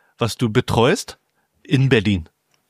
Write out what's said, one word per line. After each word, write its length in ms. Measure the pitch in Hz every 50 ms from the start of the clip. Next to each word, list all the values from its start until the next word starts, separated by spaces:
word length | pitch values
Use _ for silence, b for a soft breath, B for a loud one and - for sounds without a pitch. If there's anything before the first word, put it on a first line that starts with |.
| _ _ _ -
was 180 | 120 107 -
du 140 | - 123 110
betreust 680 | 107 123 - - - 117 117 143 208 - - - - _ _ _ _ _ _ _ _ _
in 260 | _ - 151 131 135 127
Berlin? 400 | 131 110 90 107 101 87 80 - _ _ _ _ _ _ _